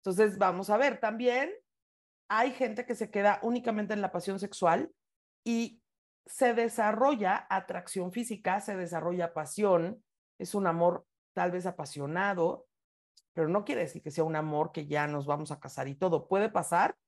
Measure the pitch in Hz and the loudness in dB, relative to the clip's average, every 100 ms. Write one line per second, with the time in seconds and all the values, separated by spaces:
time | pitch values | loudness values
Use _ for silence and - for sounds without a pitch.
0 | 196 185 214 190 190 180 190 214 277 233 | -2 4 2 4 2 2 2 4 4 2
1 | 220 220 247 247 302 440 _ _ _ _ | -4 0 0 2 -2 -6 _ _ _ _
2 | _ _ _ 214 254 254 247 214 240 226 | _ _ _ 2 2 0 -2 -2 -6 -4
3 | 214 202 202 196 233 247 240 214 208 208 | -2 2 4 4 0 -2 -2 -2 -2 -2
4 | 190 180 185 190 196 - 175 175 320 _ | -2 -4 -4 -6 -6 0 2 2 0 _
5 | _ _ _ _ 226 233 233 - _ _ | _ _ _ _ -4 -2 -2 -8 _ _
6 | _ _ - - 247 233 233 - 214 214 | _ _ -18 0 2 4 0 2 0 4
7 | 269 262 185 202 - 190 - 185 175 190 | 2 4 2 0 0 -4 -4 -10 -8 -6
8 | 180 233 240 214 185 196 214 190 175 165 | -4 -6 -6 -4 -2 -2 -4 -6 -6 -4
9 | 170 180 170 160 147 - 202 175 165 220 | -2 -2 -4 -4 -8 0 4 4 2 -6
10 | _ _ _ _ 180 208 185 165 175 175 | _ _ _ _ -6 0 2 4 4 2
11 | _ _ _ - 180 180 180 175 143 143 | _ _ _ -2 -2 -2 -6 -6 -12 -8
12 | 143 170 202 185 170 - - _ _ _ | -4 -2 0 2 0 0 -12 _ _ _
13 | _ _ _ - 156 196 202 262 165 165 | _ _ _ -2 2 2 0 -4 -4 -6
14 | 151 143 160 156 156 151 156 - 147 147 | -8 -2 0 0 -2 -2 -2 -4 -4 -2
15 | 147 147 139 147 147 147 139 - 135 139 | 0 -2 -2 -4 -4 -10 -10 -8 -8 -2
16 | 185 160 - 190 214 190 160 175 254 - | 2 2 2 2 2 0 2 2 2 -2